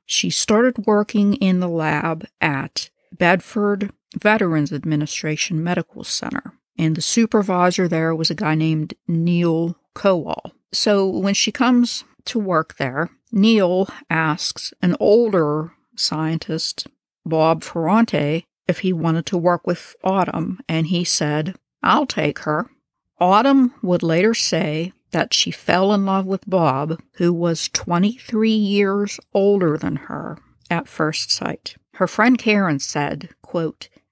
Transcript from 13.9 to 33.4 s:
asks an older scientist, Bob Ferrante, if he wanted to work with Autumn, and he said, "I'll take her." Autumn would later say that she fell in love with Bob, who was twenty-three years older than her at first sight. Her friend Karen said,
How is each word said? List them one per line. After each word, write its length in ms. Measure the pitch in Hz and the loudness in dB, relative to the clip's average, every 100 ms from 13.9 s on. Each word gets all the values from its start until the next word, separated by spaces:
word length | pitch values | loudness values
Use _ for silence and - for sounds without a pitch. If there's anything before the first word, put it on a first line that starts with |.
| - - | -6 -4
asks 640 | 160 160 156 - - - - | 0 0 0 -4 -6 -10 -2
an 140 | 175 - | 0 2
older 720 | - 220 233 190 151 151 160 - _ - | 4 4 4 2 2 0 -4 -12 _ -6
scientist, 920 | - 156 160 165 - 160 - - - - _ _ | -4 -2 -2 -4 -4 -6 -6 -8 -12 -18 _ _
Bob 400 | - 160 160 160 | -4 2 2 2
Ferrante, 800 | - 170 165 214 233 156 147 165 - _ - | -2 -4 2 2 2 2 0 -2 -6 _ -4
if 140 | 170 | -2
he 120 | 185 | -2
wanted 340 | 170 165 160 - | 0 0 0 -2
to 100 | 180 | 0
work 300 | 170 175 - | 2 0 -2
with 280 | 175 - - | -6 -8 -8
Autumn, 560 | - 190 175 - 180 185 - | -2 0 0 -2 -6 -8 -4
and 180 | 160 160 | -2 0
he 180 | 180 | -2
said, 500 | 175 - 151 151 160 - _ _ | 0 -2 0 -2 -4 -8 _ _
"I'll 240 | - 226 277 | 0 2 0
take 340 | - 147 - | -2 -4 -4
her." 300 | - 151 233 _ _ _ _ - | -4 -4 -4 _ _ _ _ -2
Autumn 560 | 180 202 262 277 247 - | 2 4 4 4 4 0
would 200 | 185 175 | -2 0
later 320 | 165 165 214 | 2 2 2
say 580 | 226 - 165 156 156 175 - _ | 0 -2 -2 -2 -4 -6 -10 _
that 220 | 165 - | -4 -2
she 180 | - - | -2 -2
fell 400 | - - 180 196 | -4 -2 2 2
in 120 | 208 | 2
love 220 | 196 190 190 | 2 0 -2
with 220 | 190 - | -4 -2
Bob, 500 | 185 156 135 151 160 _ - | 2 2 0 -2 -6 _ -2
who 140 | 175 | 0
was 360 | 170 170 165 - | 2 0 -2 -4
twenty-three 800 | - - 175 208 254 - 220 220 | -6 -2 0 0 -2 -4 0 2
years 720 | 220 202 202 196 202 202 - - | 2 2 2 2 0 -4 -6 -4
older 440 | 202 202 202 170 151 | 0 2 4 2 0
than 200 | - - | -4 -6
her 420 | - 143 160 156 _ _ - | -8 -10 -10 -14 _ _ -6
at 180 | 170 - | -6 -6
first 420 | - 156 160 - | -4 -2 -2 -4
sight. 460 | - - - - - _ | -4 -4 -8 -12 -20 _
Her 140 | - 185 | -4 -2
friend 300 | - 233 247 | 2 2 2
Karen 420 | 226 208 190 139 | 2 2 2 -2
said, 480 | - 151 143 156 170 _ | -4 -4 -4 -4 -10 _